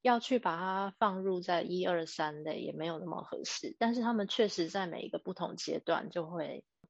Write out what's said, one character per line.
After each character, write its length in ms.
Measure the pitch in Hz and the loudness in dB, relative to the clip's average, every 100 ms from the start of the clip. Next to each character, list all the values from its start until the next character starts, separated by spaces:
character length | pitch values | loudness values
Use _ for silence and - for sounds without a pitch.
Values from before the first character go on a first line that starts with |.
要 160 | 247 233 | 4 4
去 200 | - 247 | 4 2
把 180 | 180 165 | 4 0
它 380 | 190 190 196 - | 0 0 0 2
放 240 | 214 190 | 2 2
入 180 | 190 180 | 0 0
在 220 | 175 170 | 2 0
一、 220 | - 180 | 2 0
二、 220 | 180 175 160 | 2 2 0
三 360 | - 156 151 | -2 -2 -2
类 160 | 156 151 | -6 -4
也 120 | - | -4
没 140 | 151 160 | -4 -4
有 120 | 160 | -4
那 80 | 175 | -6
么 160 | - | -6
合 180 | - - | -6 -8
适， 320 | - - - - | -6 -6 -6 0
但 160 | 233 | 2
是 60 | 240 | 2
他 120 | 233 | 2
们 140 | 226 196 | 2 0
确 220 | - 208 | 4 4
实 200 | - 165 | 4 0
在 180 | 196 180 | 0 -2
每 160 | 160 | -4
一 60 | - | -6
个 100 | 160 | -6
不 160 | - | -6
同 200 | 190 170 175 | -4 -4 -4
阶 220 | - 165 | -2 -2
段 300 | - 165 - | 2 0 0
就 160 | 175 160 | -4 -4
会 380 | 170 143 131 - _ | -4 -4 -6 -12 _